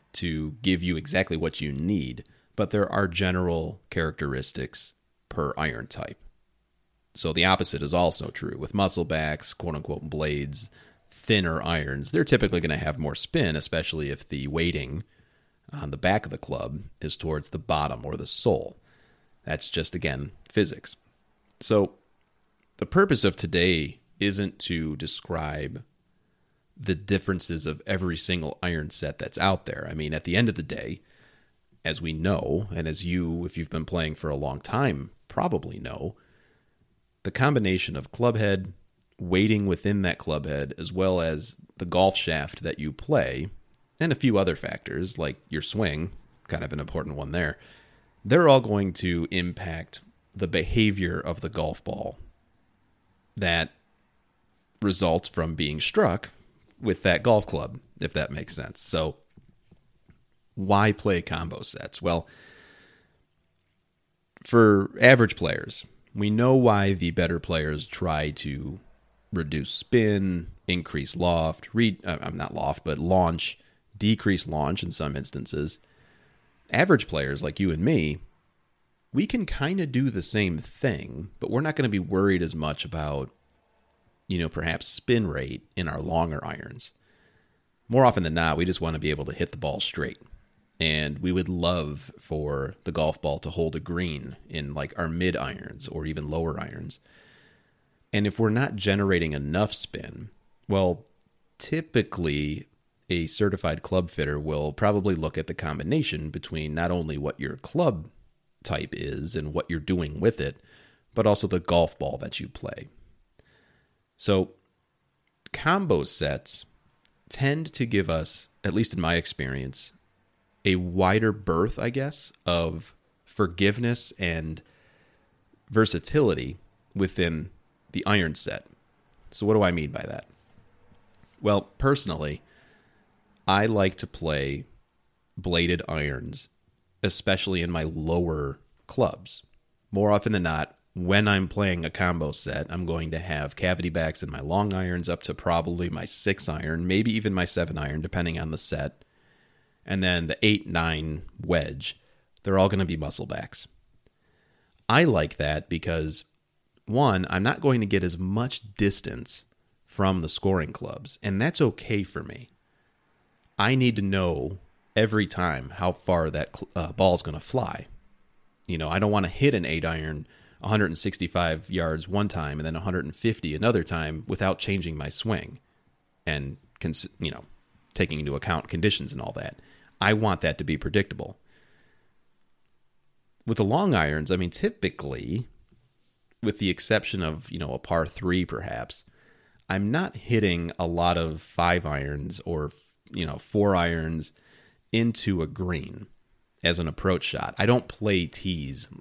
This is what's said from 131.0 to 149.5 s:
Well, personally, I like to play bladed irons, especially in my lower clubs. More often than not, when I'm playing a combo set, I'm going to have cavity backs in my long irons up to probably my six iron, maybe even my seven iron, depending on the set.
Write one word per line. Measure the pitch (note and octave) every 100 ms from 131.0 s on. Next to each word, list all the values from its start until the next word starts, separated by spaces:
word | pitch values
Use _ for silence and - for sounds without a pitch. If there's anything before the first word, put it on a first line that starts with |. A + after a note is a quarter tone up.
| _ _ _ -
Well, | G#2 G2+ - -
personally, | C3+ C#3 - D#2 D2+ D#2 _ _ _ _ _ _ _ _ _ _ -
I | G2 A2
like | G#2+ F#2+ -
to | -
play | - E2 D2 C2+ C#2 - - _ _ _ _ _ -
bladed | F#2 E2+ F2 F2 -
irons, | D#2+ D2 C2 - - - _ _ _ _ _
especially | G2 - - F#2+ - F2+
in | F2
my | E2+
lower | D#2+ D#2+ D#2 E2+ E2+ D#2 C#2 C2+ _ _ -
clubs. | - G#2+ - - - - _ _ _ -
More | G2+ G#2
often | G2+ A2
than | G#2
not, | F2 D#2 D#2 _ _
when | - F2 G2 G#2
I'm | G2 F#2
playing | - G2 F2 D#2+
a |
combo | - F2+ E2+ D2+
set, | D2 - - D2+
I'm | F2 E2+
going | E2 D#2+
to | D#2+
have | F2+ D2+ C#2+ -
cavity | F2+ F2+ F2
backs | E2+ D#2+ -
in | D2+
my | D2
long | D2 F#2 G#2
irons | F#2 F#2 F2 E2+
up | E2+
to | -
probably | - F#2 E2+ E2 F2 F2
my | E2+
six | E2+ - G2+ F#2+ -
iron, | D#2 D#2 E2 F2+
maybe | G2 A2+
even | A2 G#2+
my | F#2 F2
seven | - E2 D#2+
iron, | D2 D2+
depending | F2 - F2 D#2+
on | D#2+
the | D#2
set. | - - C#2+ - _ _ _ _ _